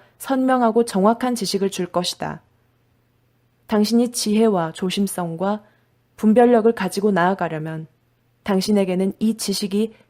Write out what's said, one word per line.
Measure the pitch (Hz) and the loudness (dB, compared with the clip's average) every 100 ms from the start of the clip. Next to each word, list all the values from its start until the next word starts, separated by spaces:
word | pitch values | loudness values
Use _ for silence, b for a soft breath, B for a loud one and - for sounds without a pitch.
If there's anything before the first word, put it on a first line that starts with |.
| b _ | b _
선명하고 | - 269 262 254 233 220 | -4 -2 2 2 2 2
정확한 | 233 196 202 233 254 | 0 2 2 2 -2
지식을 | 240 185 196 196 | -4 -4 -2 -2
줄 | 190 175 | -4 -4
것이다. | 175 175 - 151 156 _ _ _ _ _ _ _ _ _ _ _ _ - | -4 -4 -6 -10 -10 _ _ _ _ _ _ _ _ _ _ _ _ -2
당신이 | 214 208 233 240 | 0 2 2 0
지혜와 | - 214 208 226 190 160 | -2 -2 2 2 2 -2
조심성과 | - 185 196 202 - 170 165 190 208 b b b _ _ - | -4 -4 -2 -4 -4 -6 -4 -4 -4 b b b _ _ -2
분별력을 | 220 220 240 240 220 | 2 6 6 6 4
가지고 | 233 190 - 208 | 0 -4 -2 0
나아가려면 | 185 175 196 165 156 160 160 160 _ _ _ _ _ | 2 2 0 -4 -6 -8 -10 -14 _ _ _ _ _
당신에게는 | - 190 185 208 190 180 190 - | -2 -2 2 0 2 0 -2 -2
이 | 214 220 | -4 -2
지식이 | - 196 202 202 220 b | -6 -6 -4 -2 -4 b